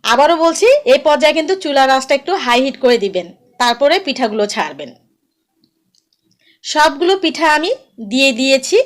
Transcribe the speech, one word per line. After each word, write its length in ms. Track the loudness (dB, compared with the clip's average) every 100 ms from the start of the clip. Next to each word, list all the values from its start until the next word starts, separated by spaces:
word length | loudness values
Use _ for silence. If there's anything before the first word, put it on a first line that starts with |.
আবারও 320 | 2 2 4 4
বলছি, 320 | 0 2 2 2 4
এ 100 | 2
পর্যায়ে 380 | 4 2 2 0
কিন্তু 160 | -2 -4
চুলার 320 | -2 0 2
আঁচটা 240 | 0 0
একটু 180 | -4 -2 -6
হাই 220 | 0 0
হিট 140 | 0 -2
করে 180 | 0 0
দিবেন, 280 | -2 -6 -8 -18 _ -4
তারপরে 360 | -4 0 0 0
পিঠাগুলো 460 | -2 -4 -4 -2 -4
ছাড়বেন। 440 | -4 -8 -10 -18 -20 _ _ _ _ _ _ _ _ _ _ _ _ _ _ _ _
সবগুলো 480 | -6 0 0 0 -2 0
পিঠা 300 | -2 -2 -2
আমি 160 | 0 -2 -8 _ -18 -6
দিয়ে 220 | 0 0
দিয়েছি। 460 | 0 0 0 2 0